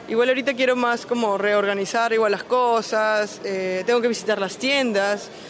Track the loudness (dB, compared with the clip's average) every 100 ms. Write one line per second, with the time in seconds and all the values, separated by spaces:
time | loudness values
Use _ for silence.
0 | -4 0 2 2 0 0 2 2 0 0
1 | -2 -2 0 0 2 2 2 0 -2 0
2 | 2 2 2 0 0 2 4 2 0 0
3 | 2 0 -2 -6 -6 -4 -2 -2 0 2
4 | 2 0 -2 -2 -2 -2 0 0 0 0
5 | 0 -2 -6 -16 -16